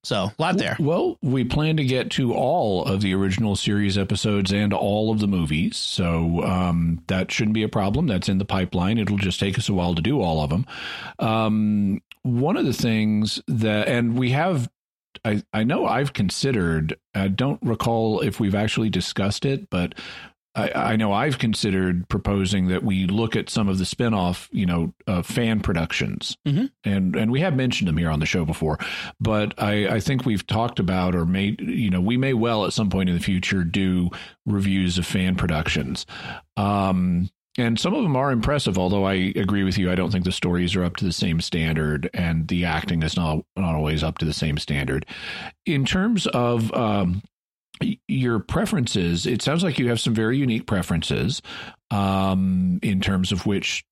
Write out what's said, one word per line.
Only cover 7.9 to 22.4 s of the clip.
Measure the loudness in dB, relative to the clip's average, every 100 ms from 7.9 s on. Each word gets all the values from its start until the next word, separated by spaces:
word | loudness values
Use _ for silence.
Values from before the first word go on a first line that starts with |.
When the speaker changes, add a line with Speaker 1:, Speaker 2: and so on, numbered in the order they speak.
| 0 0
Speaker 2:
That's | 0 0
in | 0
the | 0
pipeline. | 0 0 0 0 0
It'll | 0 0
just | 0 0
take | -2 0
us | 0
a |
while | 0 2
to | 0
do | 0 0
all | 2 0
of | 0
'em. | -2 -2 -8 -12 -12 -14 -4
Um, | 0 2 2 2 2 2 2 -2 _ -8
one | -2 0 2 2
of |
the | 0
things | 0 2 2 2 2 0 -2 -4
that, | 0 2 2 2
and | 2 2 2
we | 2
have, | 2 2 0 -2 _ _ _ _ -6
I, | -2 -2 -2
I | 0
know | 2 2
I've | 0 0 0
considered, | 0 -2 0 0 2 2 2 0 -6 _
I | -2 0
don't | 0 0 0
recall | -2 0 0 2 2 2
if | 0 0
we've | 0
actually | 2 0 0 0
discussed | 0 -2 -2 -2 0
it, | -2 -4 -4
but | -2 -2 -6 -16 -16 -20 _ _
I, | -4 -2
I | 0 0 2
know | 2
I've | 2 0 0
considered | -2 0 0 2 2 0 -2
proposing | -2 0 0